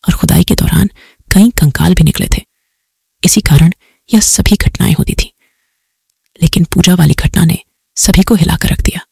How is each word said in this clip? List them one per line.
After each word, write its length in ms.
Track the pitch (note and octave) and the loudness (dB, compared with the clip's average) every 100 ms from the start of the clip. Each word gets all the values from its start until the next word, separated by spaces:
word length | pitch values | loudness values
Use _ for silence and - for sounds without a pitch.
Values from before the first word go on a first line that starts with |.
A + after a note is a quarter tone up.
| - | -4
और 60 | |
खुदाई 300 | - D#3+ E3 | -2 -2 -2
के 100 | - | -2
दौरान 360 | - - D#3+ G3 _ _ _ _ | -2 0 0 -2 _ _ _ _
कई 160 | F#3+ A3+ | 2 2
कंकाल 440 | - D3+ - D#3+ | 2 -2 0 0
भी 100 | F3+ | 2
निकले 220 | D#3 - - | 0 -2 -2
थे। 160 | - - _ _ _ _ _ _ _ | -4 -4 _ _ _ _ _ _ _
इसी 160 | F3 - | -2 -2
कारण 320 | - D3 E3 - _ _ _ | 2 4 2 0 _ _ _
यह 60 | A3 | -2
सभी 360 | - - - G3+ | 0 -2 0 0
घटनाएं 380 | - - F#3 | -2 -2 -2
होती 200 | D#3+ - | 0 -2
थी। 200 | - - _ _ _ _ _ _ _ _ _ _ _ | -4 -6 _ _ _ _ _ _ _ _ _ _ _
लेकिन 220 | E3 - | -2 0
पूजा 300 | E3+ - F3+ | -2 0 0
वाली 200 | F3+ D3+ | 2 2
घटना 300 | - - - | 0 -2 0
ने 140 | E3 F3 _ _ _ - | 0 -2 _ _ _ -4
सभी 260 | - F3+ | 0 2
को 120 | F#3+ | 2
हिलाकर 340 | G#3+ F3 - - | 0 0 -2 -4
रख 120 | - | -2
दिया 260 | - - - | -4 -6 -16